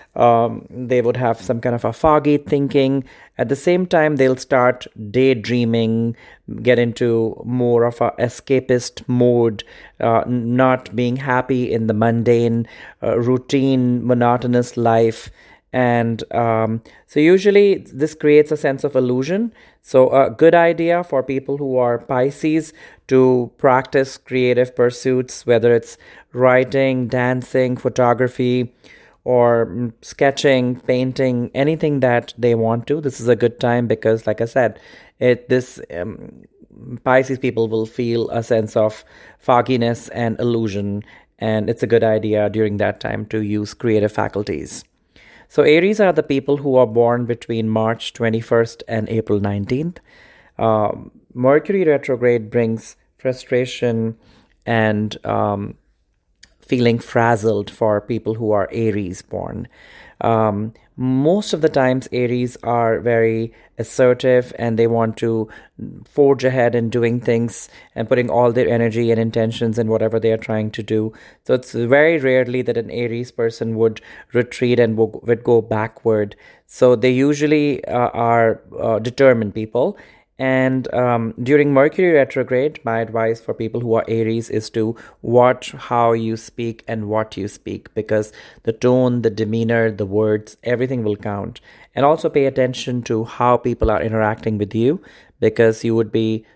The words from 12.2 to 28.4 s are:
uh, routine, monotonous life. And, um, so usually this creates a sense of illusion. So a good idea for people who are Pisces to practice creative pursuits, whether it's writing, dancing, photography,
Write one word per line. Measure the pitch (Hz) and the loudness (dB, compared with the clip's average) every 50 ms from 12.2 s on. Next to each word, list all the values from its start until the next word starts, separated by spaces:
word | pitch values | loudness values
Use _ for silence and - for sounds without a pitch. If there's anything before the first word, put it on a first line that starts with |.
| 110 123 120 117 117 117 117 117 117 - - - - - - _ | 2 2 2 4 2 2 0 -2 -4 -6 -10 -18 -20 -20 -14 _
uh, | - 110 - 120 | -4 -2 0 0
routine, | 117 123 127 123 127 - 147 139 131 135 135 127 123 123 123 123 110 | 2 0 0 -2 -2 -2 0 0 2 2 2 2 2 0 0 0 0
monotonous | 120 123 120 120 120 120 123 131 123 123 123 123 - - | 0 0 2 2 2 2 0 0 0 0 0 0 -2 -4
life. | 123 117 117 113 113 113 113 107 - - - - _ - - - _ _ _ | -2 0 2 2 4 2 2 0 -4 -8 -10 -14 _ -20 -20 -20 _ _ _
And, | - 127 127 120 120 120 117 117 113 104 - - | -2 0 0 2 2 0 0 -2 -4 -6 -8 -6
um, | - 110 120 117 113 110 113 110 113 117 - - - - _ _ | -4 -2 0 0 0 0 0 -2 -2 -6 -8 -14 -20 -20 _ _
so | - 147 | 0 2
usually | 151 165 185 190 185 208 196 202 202 202 190 - | 4 4 4 4 4 2 2 4 4 2 2 0
this | - - - 131 151 156 - | -4 -12 -6 -4 -4 -4 -4
creates | - - 147 147 151 147 151 | -2 2 4 6 6 6 4
a | 156 | -2
sense | 151 - 143 135 135 - | -2 -2 -2 -2 -2 -4
of | 139 - | -2 0
illusion. | 131 127 123 127 127 135 151 180 202 233 226 - - - - _ _ | 0 0 2 0 -2 -2 -2 -2 -2 -2 -4 -6 -12 -20 -20 _ _
So | _ - - 131 131 127 | _ 2 4 4 4 6
a | - 135 135 - | 6 4 2 2
good | 117 - 156 165 170 | 2 4 6 6 6
idea | 170 170 170 165 160 165 170 170 175 | 6 4 4 2 0 0 0 0 0
for | 180 - - 131 127 | -2 -2 -4 -4 -2
people | - 135 123 131 - 139 143 | -2 -6 -6 -4 -6 -6 -6
who | 143 135 127 | -4 -2 0
are | 127 123 120 120 117 | 0 2 2 0 -2
Pisces | - - 139 127 127 139 143 - - 156 156 160 151 - - - - - - _ _ - | -4 -2 0 0 0 0 -2 -2 -2 0 0 0 -2 -4 -10 -14 -20 -20 -20 _ _ 2
to | 131 127 127 127 127 123 120 120 - | 4 4 6 6 4 2 0 -4 -6
practice | _ - 139 123 131 131 - - 143 135 131 - | _ 2 4 4 2 0 0 0 0 0 0 -6
creative | - - - 127 127 127 123 123 120 127 123 - | -14 -12 -6 -2 0 2 2 2 2 0 -2 0
pursuits, | - 123 123 123 - - 131 127 127 123 127 - - - | 0 0 0 0 -2 -2 0 0 0 -2 -4 -6 -6 0
whether | 117 117 113 110 120 120 | 2 2 4 4 4 2
it's | 117 - - - - - - - - - _ | 2 0 -4 -12 -14 -18 -20 -20 -20 -20 _
writing, | - 123 127 127 127 127 131 131 143 139 135 135 131 127 123 110 | -4 2 2 4 4 4 2 2 0 0 0 0 0 -2 -2 -2
dancing, | 131 127 123 123 127 127 127 - - 135 127 127 127 | -2 0 0 0 0 -2 -4 -2 0 0 0 0 -2
photography, | 123 - 127 - - 123 120 120 113 127 120 - - | -2 -4 -4 0 2 2 2 4 2 0 -2 -2 -2